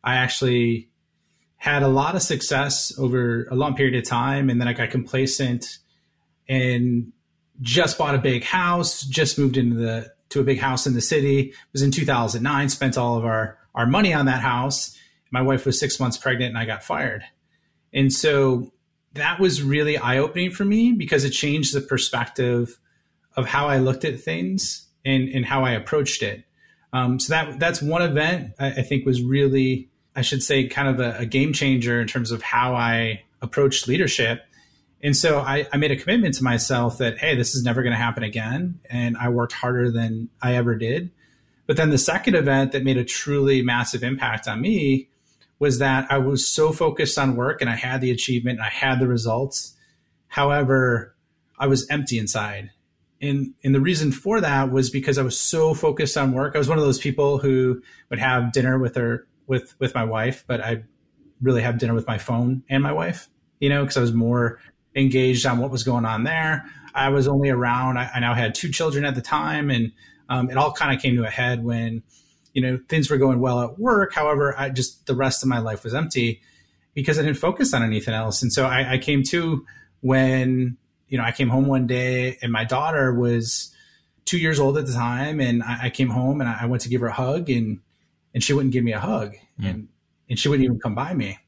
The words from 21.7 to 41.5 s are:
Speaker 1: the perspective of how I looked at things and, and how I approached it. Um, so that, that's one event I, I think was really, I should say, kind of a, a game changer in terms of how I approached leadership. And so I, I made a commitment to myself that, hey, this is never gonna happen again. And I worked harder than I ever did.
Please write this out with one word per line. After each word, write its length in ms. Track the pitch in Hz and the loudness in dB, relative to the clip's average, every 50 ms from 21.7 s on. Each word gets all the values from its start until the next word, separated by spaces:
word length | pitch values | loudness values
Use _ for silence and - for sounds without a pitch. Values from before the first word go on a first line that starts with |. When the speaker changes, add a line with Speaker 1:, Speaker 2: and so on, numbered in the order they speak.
| - | -2
Speaker 1:
the 60 | 143 | -2
perspective 1000 | 135 - 135 123 - - - 120 120 - - - 127 123 123 120 120 117 - _ _ _ _ _ _ _ _ _ _ _ _ | -2 -2 -2 -2 -2 -2 -2 -2 -4 -4 -4 -2 0 0 2 0 -2 -4 -8 _ _ _ _ _ _ _ _ _ _ _ _
of 120 | - 127 - | -4 -2 0
how 200 | - 139 143 147 | 0 0 0 2
I 120 | 139 135 | 2 2
looked 260 | 131 127 127 - - | 2 2 0 0 -2
at 160 | 156 127 - | -4 -4 -6
things 680 | - - 160 170 180 185 190 196 - - - - - _ _ _ _ | -8 -8 -6 -4 -4 -2 -2 -2 -4 -4 -8 -10 -14 _ _ _ _
and, 240 | 135 135 131 127 131 | 0 2 2 2 0
and 180 | - 135 120 | -2 -2 -2
how 200 | - 135 135 131 | 0 0 2 2
I 60 | 127 | 2
approached 520 | 120 107 - - - 151 139 135 - - 117 | 0 -2 -2 -2 0 0 0 0 -2 -4 -4
it. 220 | 104 101 104 - _ _ _ _ _ _ _ _ _ - | -6 -6 -8 -14 _ _ _ _ _ _ _ _ _ -4
Um, 260 | 131 127 123 127 127 | -2 0 0 0 -2
so 140 | - - 156 | 0 0 0
that, 260 | 160 160 151 139 131 | 0 -2 -2 -4 -2
that's 220 | 165 170 170 - | 0 0 0 -2
one 200 | 143 147 160 170 | -4 -2 0 0
event 520 | 175 165 139 147 151 160 180 175 - 110 - - | 0 2 2 0 0 0 -2 -2 -6 -10 -8 -6
I, 80 | 139 135 | -4 -4
I 140 | 131 139 127 | -2 -4 -2
think 220 | - 143 135 - | -2 -2 0 2
was 160 | 135 127 123 | 0 0 0
really, 680 | 123 123 135 139 143 139 131 135 131 131 131 127 - _ _ _ _ _ _ | 0 0 2 4 4 4 4 2 2 2 0 -2 -6 _ _ _ _ _ _
I 60 | 135 | -4
should 200 | 127 - - 135 | -2 -2 -2 -2
say, 260 | 131 - 147 135 131 127 | 0 0 2 2 2 0
kind 200 | - 139 139 135 | -2 -2 0 0
of 120 | 131 123 | 0 0
a, 200 | 123 120 113 110 | 0 -2 -2 -4
a 60 | 120 | -6
game 280 | 113 113 135 139 151 143 | -2 0 2 2 2 0
changer 480 | - 151 135 135 123 117 120 120 120 | 0 0 2 2 2 2 0 0 0
in 60 | 117 104 | -2 -2
terms 240 | - 127 117 110 | -2 -4 -4 -4
of 100 | 117 110 | -6 -6
how 340 | - - - 120 123 127 127 | -6 -2 0 0 2 2 0
I 480 | 123 117 117 117 113 113 113 110 104 - _ _ _ | 0 0 0 0 0 0 -2 -4 -6 -10 _ _ _
approached 460 | - 110 - - 143 135 135 - - - | -12 -4 0 2 2 2 2 0 -2 0
leadership. 560 | 127 165 185 143 - - 123 113 113 120 - _ _ _ _ _ _ _ _ _ _ _ | 0 0 2 0 0 0 0 0 0 -4 -8 _ _ _ _ _ _ _ _ _ _ _
And 140 | - 147 143 | -2 0 0
so 240 | - - 165 151 139 | 2 4 2 2 2
I, 280 | 131 135 139 147 139 - | 0 0 -2 -2 -2 -2
I 60 | - 143 | -2 0
made 140 | 151 147 | 0 0
a 40 | 139 | 0
commitment 400 | 131 - 170 202 240 214 170 135 | -2 0 0 2 2 2 2 0
to 80 | - 131 | 0 0
myself 560 | 123 120 117 - - 135 120 120 120 117 - | 2 2 0 0 0 0 0 0 0 0 0
that, 200 | 131 117 113 - | -2 -2 -2 -2
hey, 160 | - 160 151 | 0 0 0
this 180 | 120 117 - - | 0 0 -2 -2
is 80 | 135 120 | -2 0
never 180 | 123 117 123 123 | 0 0 0 0
gonna 120 | 123 120 | 0 0
happen 280 | 110 120 117 120 - 117 | 0 -2 -2 -2 -4 -6
again. 560 | 104 107 117 110 110 123 147 180 180 175 - _ - | -6 -6 -6 -6 -4 -4 -4 -4 -6 -6 -10 _ -8
And 280 | 117 120 120 120 117 113 | -4 -4 -2 -2 -2 -2
I 120 | 120 123 | -2 -2
worked 240 | 120 120 117 120 - | 0 0 -2 -2 -4
harder 380 | - - 123 123 123 123 123 | -4 -4 -2 0 0 0 0
than 380 | 117 117 113 113 113 110 117 - _ _ | 0 0 -2 -2 -2 -6 -8 -10 _ _
I 140 | - 123 123 | -2 0 2
ever 200 | 123 120 120 117 | 2 2 0 0
did. 360 | 107 113 113 127 160 175 175 _ _ _ _ _ _ _ _ | 0 -2 -2 -2 -4 -4 -8 _ _ _ _ _ _ _ _